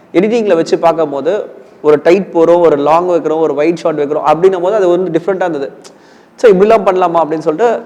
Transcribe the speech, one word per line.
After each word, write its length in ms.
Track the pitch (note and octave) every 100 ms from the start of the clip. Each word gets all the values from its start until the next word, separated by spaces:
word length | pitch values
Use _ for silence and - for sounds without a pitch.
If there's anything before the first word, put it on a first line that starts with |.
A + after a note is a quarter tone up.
| _
எடிட்டிங்ல 420 | D#3+ G#3 A#3+ G#3 E3
வச்சு 220 | D#3+ E3
பார்க்கும் 320 | E3 E3 D#3
போது 360 | C#3 C#3+ G3+ - - - -
ஒரு 180 | D3+ D3
டைட் 260 | E3 F#3+ F#3
போறோம், 260 | E3 E3 F3
ஒரு 160 | E3 D3
லாங் 320 | C#3+ E3 F3+
வைக்கிறோம், 320 | E3+ D3+ D#3
ஒரு 140 | D#3
வைட் 220 | C#3 D#3 E3+
ஷாட் 240 | F3 D3+
வைக்கிறோம் 280 | C#3+ D3+ C#3+
அப்படின்னும் 300 | D#3 F#3+ F#3
போது 140 | F3+ G#3+
அது 120 | F3+
வந்து 320 | F3 F3+ D#3+
டிஃப்ரெண்டா 300 | F#3 F#3 F3+
இருந்தது. 220 | D3 C#3 - - - _ _ _ -
So 160 | A#4+
இப்படிலாம் 340 | F#3 G#3+ A3+ G3
பண்ணலாமா 320 | F#3 F3+ E3+
அப்படின்னு 220 | D3+ D#3+ D#3+
சொல்லிட்டு 340 | D#3 A#3 G#3+